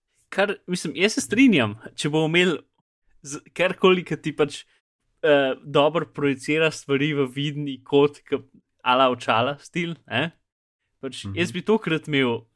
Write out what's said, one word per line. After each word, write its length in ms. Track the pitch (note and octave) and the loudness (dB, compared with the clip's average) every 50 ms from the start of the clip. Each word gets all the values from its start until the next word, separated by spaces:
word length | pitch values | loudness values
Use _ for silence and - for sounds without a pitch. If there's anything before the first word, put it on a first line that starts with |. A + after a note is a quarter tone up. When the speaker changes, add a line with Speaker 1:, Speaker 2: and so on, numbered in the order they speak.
| _ _ _ _ _ _ - | _ _ _ _ _ _ -2
Speaker 1:
Kar, 220 | - G3 G3+ F#3+ - _ | -2 -2 -2 -2 -6 _
mislim, 280 | - F3+ F3+ - E3+ - | -8 -8 -6 -6 -6 -2
jaz 180 | D3 F3+ G#3+ - | 0 0 0 0
se 80 | - | -2
strinjam, 560 | - - G#3+ G#3+ C4+ C4 G3+ D3 A#2 G#2 G#2 - - - - | -4 -2 2 4 6 6 6 4 2 0 -2 -8 -14 -16 -10
če 160 | - - D#3 | -6 -4 -2
bo 160 | D3 D#3 D#3+ | 0 0 0
imel 340 | D#3 D#3+ F3 F3+ F#3 E3 - - _ _ _ _ _ _ _ _ _ _ _ - | 2 2 2 2 2 0 -2 -6 _ _ _ _ _ _ _ _ _ _ _ -16
z-, 160 | C#3+ C#3 D3 - - | -16 -14 -14 -16 -14
karkoli, 540 | _ - E3+ F#3 F#3 - - F#3+ F#3 F#3 E3 | _ -4 -2 -2 0 2 2 4 4 2 0
ki 120 | - E3 C#3+ | -4 -8 -6
ti 140 | - D#3+ D3 | -6 -6 -2
pač, 320 | - D3+ C#3+ - - - _ _ _ _ _ _ _ _ _ _ _ - | 0 -2 -2 -2 -8 -18 _ _ _ _ _ _ _ _ _ _ _ 2
eh, 300 | D#3+ D3 C#3+ C#3 C3 C3 - | 4 4 4 4 2 -2 -4
dobro 480 | - D3+ C#3 D3+ C#3+ D#3 D3+ E3+ D#3+ | -8 -2 2 2 2 4 2 0 -4
projicira 640 | - _ - C#3+ C#3 C3+ C3+ - - D3+ D#3 D#3+ D#3+ | -6 _ -4 -2 -2 -2 -2 -2 -2 0 0 0 0
stvari 420 | D#3 - - - C#3 C3+ C#3+ D#3 D3+ | -2 -4 -4 -4 -2 0 0 0 0
v 140 | C#3+ C#3 | -2 -2
vidni 540 | B2+ B2 C#3 C#3+ D#3 C#3+ D3 D3 C#3+ C3+ B2+ | -2 -4 -6 -6 -6 -6 -6 -8 -8 -8 -10
kot, 400 | - - C#3 C#3+ C#3+ C#3+ C#3+ - | -6 0 2 4 4 4 2 -4
ke, 180 | _ _ C#3+ B2+ - _ _ _ _ _ _ _ | _ _ -6 -6 -6 _ _ _ _ _ _ _
a 160 | - B2 B2+ | -2 0 2
la 140 | B2+ C3+ C3 | 4 4 2
očala 500 | B2+ A#2+ - - A#2+ A2 A#2+ C3 C#3+ C#3 | 2 0 -2 0 0 2 2 0 -4 -8
stil, 380 | - - - E3+ F3 E3+ E3 - _ | -14 -10 -8 -6 -6 -6 -8 -12 _
ne. 280 | - A2+ A#2 D3 E3+ - _ _ _ _ _ _ _ _ _ _ _ _ _ - | -6 -4 -4 -4 -4 -6 _ _ _ _ _ _ _ _ _ _ _ _ _ -14
Pač 220 | C3+ B2+ - - | -12 -12 -12 -12
Speaker 2:
Mhm. 100 | G2+ G2+ | -8 -4
Speaker 1:
jaz 180 | D3+ E3+ F3 - | -4 -4 -4 -4
bi 100 | F3+ - | -4 -2
tokrat 440 | - G#3+ G#3+ - F3 D#3+ D3+ D3+ | 0 0 0 0 -2 -4 -4 -2
imel, 400 | - D3 C#3 C3+ B2 A#2 - - _ _ | -2 0 0 2 0 0 -4 -6 _ _